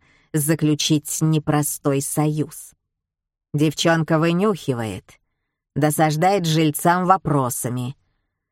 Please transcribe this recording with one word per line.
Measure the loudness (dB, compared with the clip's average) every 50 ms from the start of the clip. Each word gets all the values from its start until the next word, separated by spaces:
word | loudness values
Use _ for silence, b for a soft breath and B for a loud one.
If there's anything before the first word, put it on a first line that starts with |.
| b b b b b b b
заключить | -2 0 0 0 2 2 0 0 0 0 0 0 0 0 -4 -6 -2
непростой | 0 0 0 0 0 0 0 0 0 -2 -4 -4 -4 -2 -2 -2
союз. | -2 -4 -2 -2 0 0 0 -2 -4 -6 -8 -18 -20 -20 -20 _ _ _ _ _ _ _ _ _ _ _ _ _ _ _ -2
Девчонка | 0 0 0 0 0 0 2 2 2 2 0 0 2
вынюхивает, | 2 2 0 2 0 0 -2 -2 -4 -6 -4 -4 -4 -6 -8 -10 -12 _ -20 _ _ _ _ _ _ _ _ _ _ _ -4
досаждает | -2 0 0 2 2 0 0 2 2 2 2 2 2 0
жильцам | 0 2 2 2 2 0 0 0 2 2 2 4
вопросами, | 4 2 2 2 0 0 0 0 -2 -4 -6 -6 -6 -6 -6 -8 -8 -10 _ _ _ _ _ _ _ _ _ _ _